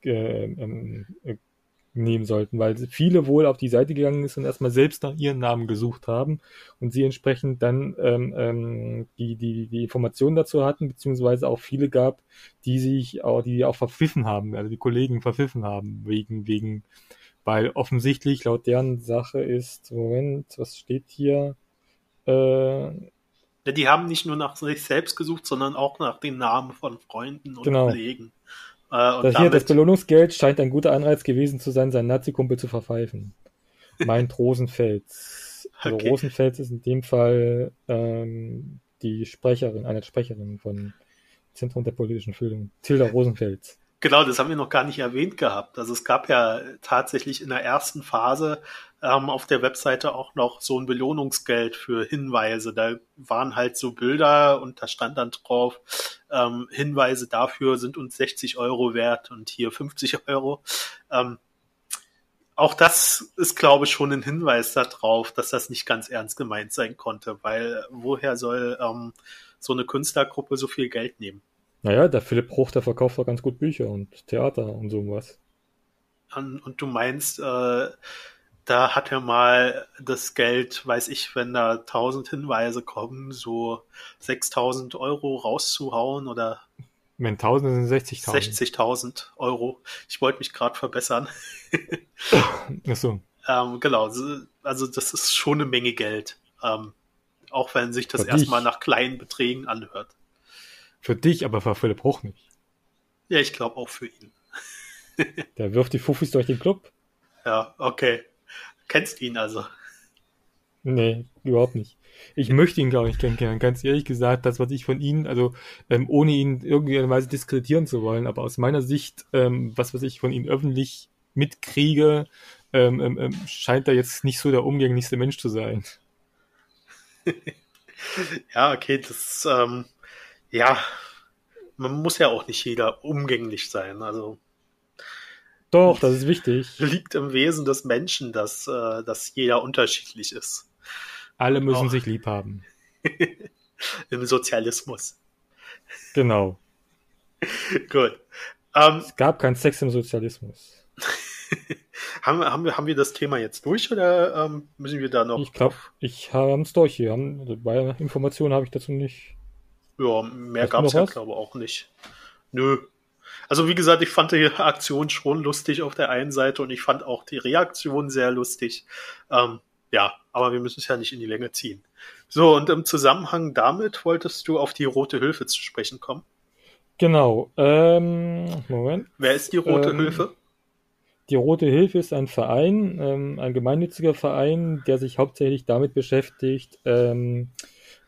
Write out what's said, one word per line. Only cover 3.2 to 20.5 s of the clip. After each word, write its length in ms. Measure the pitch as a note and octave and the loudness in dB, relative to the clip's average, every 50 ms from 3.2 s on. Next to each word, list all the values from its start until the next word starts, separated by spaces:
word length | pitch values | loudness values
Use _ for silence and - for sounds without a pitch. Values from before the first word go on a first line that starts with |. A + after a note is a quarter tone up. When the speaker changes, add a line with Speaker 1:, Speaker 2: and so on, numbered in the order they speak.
| C#3+ | 4
Speaker 1:
wohl 200 | C3+ C#3+ D3+ D#3 | 4 6 6 6
auf 100 | C#3 C3 | 4 4
die 140 | - C3 B2 | 2 0 2
Seite 240 | A#2+ A#2+ C#3 D3 D#3 | 4 4 4 2 0
gegangen 280 | C#3 C#3+ C#3 C#3+ D3 | 0 0 0 0 0
ist 140 | C#3+ C3 - | -2 -4 -6
und 80 | C#3 C3+ | -6 -6
erstmal 260 | C3+ C3 - C3 B2 | -4 -4 -2 -2 2
selbst 320 | A#2+ C3 C#3+ D3+ - - | 4 6 4 4 2 -2
nach 120 | - C#3+ D3 | -6 -6 -4
ihren 220 | D#3 D3 C#3+ C#3 B2+ | -2 -2 -2 0 0
Namen 280 | B2+ A#2+ A#2+ A#2 A#2 | 0 0 0 0 -2
gesucht 420 | A2+ A2 G#2 A#2 A#2+ A2+ - - - | -2 -2 -2 -2 -4 -4 -6 -6 -4
haben 340 | A#2 A#2+ C#3 D3+ D#3 - _ _ - - - - _ - | -2 -2 -2 -2 -4 -4 _ _ -20 -20 -20 -20 _ -8
und 120 | B2 A#2+ | -6 -4
sie 120 | B2 C3 | 0 2
entsprechend 600 | C3+ C3+ C3 - - C3+ C3 B2+ - C3+ B2+ B2 | 2 2 0 0 0 0 0 0 -2 -4 -2 0
dann, 340 | A#2+ A#2+ B2+ C3+ C#3 - - - | 0 2 2 0 -2 -4 -4 0
ähm, 360 | - B2 A#2+ A#2+ B2 - - | 2 2 2 2 0 -2 -4
ähm, 720 | - A#2+ A#2 A#2 A#2 A#2 A#2 A#2 A2+ A2+ A#2 A#2 A2+ A2+ - _ | -4 -2 -2 -2 -4 -4 -6 -6 -6 -6 -6 -8 -8 -10 -10 _
die, 180 | - A#2+ A#2 A2+ | -8 -8 -6 -6
die, 320 | A2 A#2 A#2 A2+ A2+ A2+ | -6 -6 -6 -4 -6 -6
die 180 | A2 A#2 A#2 A#2 | -6 -6 -6 -4
Informationen 520 | A2 - B2+ A#2+ A#2 - - C3 D3 D#3+ | -4 -2 -2 -2 -2 0 0 2 2 4
dazu 260 | E3 D#3 - - D3 | 2 0 2 2 0
hatten, 260 | C3+ C#3 D3 - D#3+ C3+ | 2 0 0 -2 -4 -6
beziehungsweise 600 | - - - C#3 C3 B2 B2 B2 B2 B2 C3+ C3 | -6 -6 -4 -4 -2 0 2 2 2 2 0 -2
auch 100 | A#2+ - | -2 -4
viele 300 | - - C#3 C3+ C#3+ C3+ | -6 -6 -2 -2 0 2
gab, 320 | - B2+ B2+ C3+ - _ _ _ _ - - - _ _ - | 2 2 2 2 0 _ _ _ _ -20 -20 -20 _ _ -4
die 120 | B2 B2+ C3 | -2 0 0
sich 460 | B2+ C3 C3+ C3+ A#2+ B2 - - - | 2 0 0 0 -2 -4 -8 -6 -2
auch, 160 | B2 A#2+ A#2+ | 0 0 0
die 240 | A#2 B2 B2 A#2+ B2+ | 0 0 0 2 2
auch 120 | C3 B2 | 2 0
verpfiffen 500 | - B2+ A#2+ - - D#3+ D#3 - C#3+ A2+ | 0 -4 -4 -2 0 0 0 0 0 0
haben, 280 | A2 G#2 G2+ G#2 G#2+ G#2+ | 0 -2 -2 -4 -6 -6
also 140 | G#2+ G#2 G#2+ | -8 -8 -8
die 80 | A2+ | -8
Kollegen 460 | A2 - B2+ A#2 B2 C3 C3 A#2+ A#2 | -4 -2 0 0 2 0 0 0 -2
verpfiffen 420 | - B2 A#2 C#3+ C#3+ C3 - A#2+ G#2+ | -2 -2 -2 0 -2 -2 -4 -6 -6
haben, 380 | G#2 G2+ G2+ G2+ G#2 G#2 G#2 G#2 | -6 -6 -6 -8 -10 -12 -10 -6
wegen, 420 | G#2+ G#2+ G#2+ G#2+ - A2 A2 G2+ | -4 -2 -2 -2 -4 -8 -6 -4
wegen, 360 | G#2+ G#2+ G#2 A2 A2 G#2+ G#2+ - _ _ _ _ - - _ _ _ _ _ - | -2 -2 -2 -2 -4 -8 -8 -12 _ _ _ _ -20 -20 _ _ _ _ _ -2
weil 260 | G#2+ A2 A2 A2+ B2 | 0 2 2 2 0
offensichtlich 760 | - - B2 - C3 B2 A#2 C#3 C#3 - - C#3+ C#3 B2+ - | 0 -4 -2 0 0 0 2 2 0 2 0 0 0 0 0
laut 220 | A#2 A#2 A#2+ - | 0 0 0 2
deren 340 | B2 B2 B2+ C3 C3 B2+ A#2+ | 2 2 2 2 0 -2 -4
Sache 400 | A#2 A#2 A#2 A#2+ A#2+ - - C3+ | -4 -2 -2 -2 -2 -2 -4 -4
ist, 500 | C#3 C#3 B2 B2 B2 - - - _ - | -2 -2 -2 -2 -4 -6 -14 -20 _ -10
Moment, 600 | B2 A#2 A#2 A2+ A#2+ B2+ C#3+ C#3+ C#3 C#3+ C#3 - | -6 -4 -2 -2 -2 -2 -2 -2 -4 -6 -8 -10